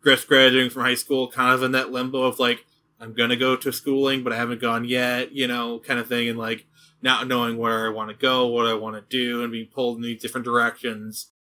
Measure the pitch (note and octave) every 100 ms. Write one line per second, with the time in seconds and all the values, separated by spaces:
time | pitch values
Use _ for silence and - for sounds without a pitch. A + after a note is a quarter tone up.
0 | C#3+ C3 - C3+ C3 B2+ B2+ B2+ B2 B2
1 | - C3+ B2 C3 B2+ B2+ B2+ C3 B2+ B2+
2 | B2+ C3 B2+ A#2+ A#2+ A#2+ _ _ _ _
3 | A2+ A2+ A#2 B2 C3 B2+ C#3 B2 C#3+ C3+
4 | C3+ C3+ B2 A2+ A#2+ A#2 A#2+ A#2 A#2+ B2
5 | B2 B2 B2+ C#3 B2 B2 A#2+ A#2 - A#2+
6 | A#2 A#2+ A#2 A#2 A2+ A#2 _ _ _ _
7 | B2+ A#2+ B2+ B2 A#2 A2+ A#2 A2+ A2 A2
8 | G#2+ A2 C3+ B2+ B2 A#2+ A#2 A2+ A2 G#2+
9 | G2+ B2+ B2 A#2+ A#2 A2+ A2+ - B2 A#2
10 | A#2+ A2+ - C3 A#2+ A#2+ A#2 - B2 G#2+
11 | A2 G#2+ - _